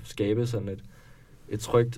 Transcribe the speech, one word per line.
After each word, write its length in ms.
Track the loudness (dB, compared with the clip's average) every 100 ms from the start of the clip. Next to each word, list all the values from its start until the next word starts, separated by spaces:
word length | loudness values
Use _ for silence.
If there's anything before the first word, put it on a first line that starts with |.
skabe 440 | -8 -2 2 2 0
sådan 220 | -2 -4
et, 140 | -8 -12 -20 -20 -20 -20 -20 -10
et 100 | -8
trygt 380 | 2 4 4